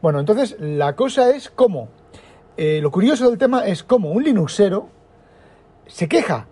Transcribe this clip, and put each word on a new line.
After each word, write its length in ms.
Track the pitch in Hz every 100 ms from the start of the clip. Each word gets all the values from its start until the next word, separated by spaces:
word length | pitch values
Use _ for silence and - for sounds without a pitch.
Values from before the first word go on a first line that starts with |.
Bueno, 180 | 165 147
entonces, 360 | 143 214 269 -
la 360 | 151 147 143 139
cosa 340 | 262 277 247 277
es 140 | -
cómo, 400 | - 254 160 113 - _ - - - _ -
eh, 220 | 156 156
lo 100 | 147
curioso 380 | 156 220 285 247
del 80 | 233
tema 280 | 262 254 214
es 180 | 175
cómo 280 | - 247 165
un 120 | 180
Linuxero 640 | 302 226 151 - 202 190 - _ _ _ _ _ - _ _ _ -
se 200 | - 160
queja 400 | 339 - 131 -